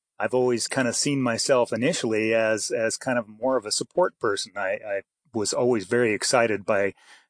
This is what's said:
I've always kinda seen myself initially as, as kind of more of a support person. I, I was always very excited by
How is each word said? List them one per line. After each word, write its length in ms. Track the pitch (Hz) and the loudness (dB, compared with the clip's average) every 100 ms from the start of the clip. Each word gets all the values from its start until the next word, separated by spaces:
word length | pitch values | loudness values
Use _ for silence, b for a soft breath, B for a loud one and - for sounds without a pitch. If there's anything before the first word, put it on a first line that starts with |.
| _ - | _ -6
I've 140 | 107 | -2
always 360 | 127 127 120 - | 2 2 0 -2
kinda 260 | - 120 | -2 -2
seen 260 | 110 151 143 | 0 -2 0
myself 540 | 123 113 - 131 117 | 0 0 2 2 2
initially 580 | 110 131 180 120 110 110 | 0 -2 0 0 0 2
as, 380 | 113 110 110 - | 2 2 0 -2
as 260 | - 113 - | -2 -2 -2
kind 220 | - 123 | -2 -2
of 100 | 107 | -4
more 300 | 107 123 131 | -4 -2 0
of 80 | 104 | -2
a 40 | |
support 480 | - 127 - 180 - | -4 -2 0 -2 -2
person. 340 | 117 101 - 101 | -4 -2 -6 -6
I, 240 | 95 107 107 | -4 -4 -4
I 140 | 98 - _ _ | -6 -8 _ _
was 180 | 113 101 | -4 -2
always 320 | - 123 120 | 0 2 0
very 300 | 92 120 120 | 0 2 2
excited 500 | 104 - 127 117 104 | 0 2 2 2 0
by 300 | 101 104 98 b b b b | 0 0 0 b b b b